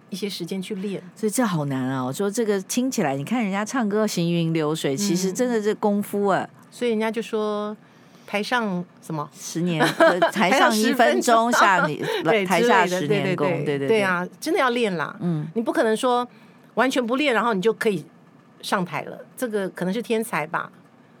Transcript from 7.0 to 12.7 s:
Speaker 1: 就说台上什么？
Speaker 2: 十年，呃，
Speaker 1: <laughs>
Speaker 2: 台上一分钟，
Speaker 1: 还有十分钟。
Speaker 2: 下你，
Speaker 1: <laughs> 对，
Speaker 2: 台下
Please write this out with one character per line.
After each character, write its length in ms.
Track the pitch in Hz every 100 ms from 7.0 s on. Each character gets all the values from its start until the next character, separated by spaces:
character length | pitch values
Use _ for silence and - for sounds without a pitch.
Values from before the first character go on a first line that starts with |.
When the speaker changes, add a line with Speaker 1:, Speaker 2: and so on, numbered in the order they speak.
| 220
Speaker 1:
就 140 | 226
说 520 | 214 220 214 208 208 214 - - - - -
台 160 | 202
上 420 | 208 247 214 175 180 -
什 120 | -
么？ 140 | 156 147 -
Speaker 2:
十 260 | - 160
年， 220 | 175 160 160 -
呃， 220 | 330 185 320
Speaker 1:
<laughs> 40 |
Speaker 2:
台 220 | 196 -
上 260 | 262 247 214
一 160 | 226
分 260 | 262 226 -
钟， 320 | - 226 233
Speaker 1:
还 260 | 240 214 180
有 40 | -
十 0 |
分 0 |
钟。 0 |
Speaker 2:
下 0 |
你， 160 | - -
Speaker 1:
<laughs> 80 | 427
对， 220 | - 220 185
Speaker 2:
台 160 | 180
下 240 | 240